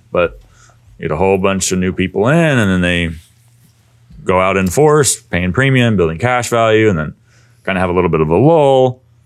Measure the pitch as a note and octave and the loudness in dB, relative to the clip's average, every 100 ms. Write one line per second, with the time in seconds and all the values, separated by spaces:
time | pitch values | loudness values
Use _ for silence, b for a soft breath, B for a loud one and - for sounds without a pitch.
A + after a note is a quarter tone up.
0 | _ F#2 E2+ - b b b b b - | _ -2 -2 -4 b b b b b -12
1 | - D2+ F#2+ G2 F#2+ F#2+ - F#2 F#2 F2 | -8 -2 0 0 0 -2 -4 -4 -4 -4
2 | F#2 G2 A2 E3 D#3+ C3+ G2+ F#2 F2 F2 | -4 -2 0 0 0 0 0 0 0 -2
3 | E2+ D#2+ - _ _ _ _ _ _ _ | -4 -8 -18 _ _ _ _ _ _ _
4 | _ - - F#2 F#2 F#2+ F#2+ F2 D3+ D3+ | _ -12 -2 0 0 0 -2 2 2 2
5 | B2+ - - F2 F2+ E2+ C3+ C3 A#2+ G#2 | 0 -4 -6 -4 -4 -2 0 2 0 0
6 | E2+ E2 A#2+ B2 A#2 A#2 A2+ A2 A2 F2 | -2 -2 -2 -2 -2 0 2 2 2 0
7 | D2+ - b b b b - F#2+ F2+ F2+ | -4 -10 b b b b -6 -4 -2 0
8 | F2+ D#2 D#2 E2+ C#3 E3 C#3+ C3+ C3 B2 | 0 0 0 2 4 4 4 2 2 -2
9 | _ _ | _ _